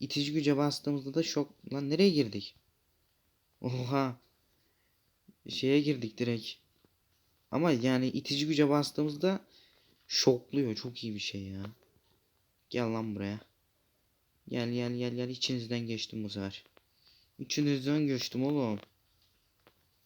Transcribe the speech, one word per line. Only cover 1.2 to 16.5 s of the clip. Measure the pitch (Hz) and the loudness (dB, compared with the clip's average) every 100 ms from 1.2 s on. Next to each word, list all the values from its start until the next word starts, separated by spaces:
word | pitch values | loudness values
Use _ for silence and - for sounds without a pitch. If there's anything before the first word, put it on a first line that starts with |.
şok. | 165 151 143 - - | 0 -2 -4 -8 -8
Lan | 139 143 | -6 0
nereye | 160 196 | 4 6
girdik? | 151 117 101 - - _ _ _ _ _ _ _ _ _ _ | 6 2 -2 -10 -14 _ _ _ _ _ _ _ _ _ _
Oha. | 123 127 123 139 131 123 _ _ _ _ _ _ _ _ _ _ - _ 127 | -6 -4 0 0 0 -4 _ _ _ _ _ _ _ _ _ _ -20 _ -10
Şeye | 120 131 143 | -2 4 4
girdik | 147 131 113 - | 2 -2 -4 -2
direkt. | 120 117 113 - _ _ _ _ _ _ _ _ _ | -2 -2 -6 -14 _ _ _ _ _ _ _ _ _
Ama | 135 170 | 2 4
yani | 127 127 127 131 | 4 4 4 2
itici | 127 - 139 151 | -2 -2 -2 2
güce | 147 147 | 4 6
bastığımızda | 147 143 - 151 147 185 190 - - - _ _ _ - | 4 2 -2 -2 0 0 0 -6 -20 -20 _ _ _ -4
şokluyor. | - - 123 - 143 127 | 2 4 4 0 0 0
Çok | 107 123 120 | -2 -6 -8
iyi | 113 | -8
bir | 104 | -6
şey | - 101 | -6 -6
ya. | 95 95 104 - _ _ _ _ _ _ _ _ _ | -8 -8 -10 -12 _ _ _ _ _ _ _ _ _
Gel | 123 117 | -2 0
lan | 113 113 | -2 -4
buraya. | 101 98 107 - _ _ _ _ _ _ _ _ _ - | -4 -4 -4 -10 _ _ _ _ _ _ _ _ _ -8
Gel, | 127 117 | -4 -2
gel, | 123 120 | -2 -2
gel, | 120 123 | -2 -2
gel. | 120 123 | -2 -4
İçinizden | 127 - 127 113 120 | -4 -2 -2 -2 -4
geçtim | 117 110 - 113 | -4 -6 -6 -6
bu | 104 | -6
sefer. | 101 98 | -4 -6